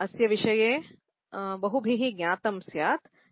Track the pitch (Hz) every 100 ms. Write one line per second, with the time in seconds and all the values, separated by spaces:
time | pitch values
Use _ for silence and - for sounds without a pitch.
0 | 190 - 220 208 226 220 226 285 - -
1 | _ _ _ 190 196 190 196 254 220 233
2 | 254 185 170 185 220 196 - 156 170 302
3 | - _ _